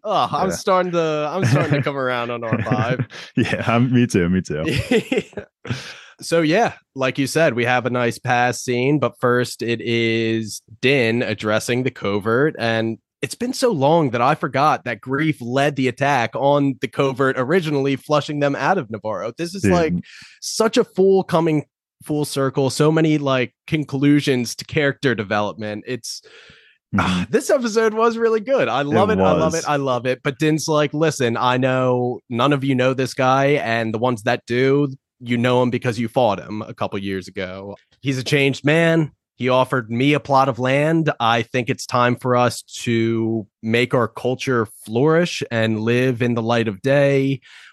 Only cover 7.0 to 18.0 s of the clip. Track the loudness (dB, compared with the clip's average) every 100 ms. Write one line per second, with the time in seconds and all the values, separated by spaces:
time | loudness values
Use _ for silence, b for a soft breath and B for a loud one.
7 | -2 0 0 2 2 2 2 2 0 0
8 | -2 -2 0 2 2 -2 -4 0 2 2
9 | 0 0 0 2 0 -4 -4 -4 -2 0
10 | 0 0 0 -2 -4 -12 _ -2 0 2
11 | 2 0 -2 -4 -2 -2 0 -2 -2 -4
12 | -4 -2 0 0 0 -2 -2 0 -2 -6
13 | _ -10 -10 -6 -6 -2 0 2 2 4
14 | 2 0 0 0 -2 0 0 0 -4 -10
15 | -6 -4 -2 -4 -4 0 0 0 -2 0
16 | 0 0 0 0 2 2 0 -2 -6 -2
17 | -2 0 -2 0 0 0 0 -2 -2 -2